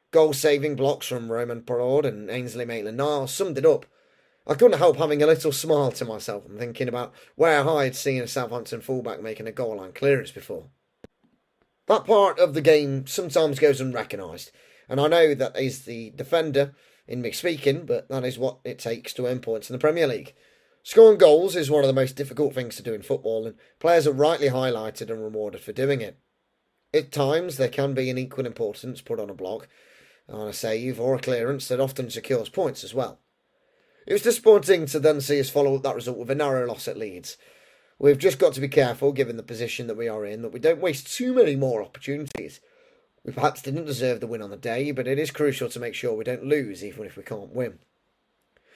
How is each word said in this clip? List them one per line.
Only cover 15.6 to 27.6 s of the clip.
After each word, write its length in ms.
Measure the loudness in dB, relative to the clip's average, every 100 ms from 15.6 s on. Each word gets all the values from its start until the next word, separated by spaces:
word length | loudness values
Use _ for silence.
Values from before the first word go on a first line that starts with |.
is 240 | -6 -6
the 280 | -12 -12 -12 -12
defender 580 | -2 0 2 2 0 -2 _ _ -12
in 140 | -8
me 100 | -6
speaking, 540 | -4 -4 0 0 0
but 240 | -2 -4 -4
that 160 | -6
is 140 | -4 -4
what 220 | -4 -4
it 140 | -10 -10
takes 340 | -8 -8 -8
to 120 | -6 -4
earn 140 | -4
points 280 | -4 -6 -6
in 60 |
the 40 | -2
Premier 280 | 0 2 0
League. 280 | -2 -10 -20 _ _ _ _
Scoring 360 | 2 10 10 12
goals 360 | 10 10 6
is 160 | 0 0
one 140 | 2
of 20 | 4
the 60 |
most 240 | 2 0 -2
difficult 380 | -6 -2 -2
things 220 | -2 -8 -8
to 60 |
do 120 | -8
in 80 | -8
football, 440 | -4 -4 -2 -4 -4
and 100 | -12 _ _
players 280 | 4 4 4
are 60 |
rightly 360 | 4 2 4 2
highlighted 600 | 2 0 -2 -6 -10 -10
and 120 | -8
rewarded 380 | -8 -6 -8 -10
for 120 | -10
doing 280 | -2 -2 -2
it. 180 | -4 -14 _ _ _ _ _ _ _
At 180 | -2 0
times, 460 | 0 2 0 -2
there 100 | -2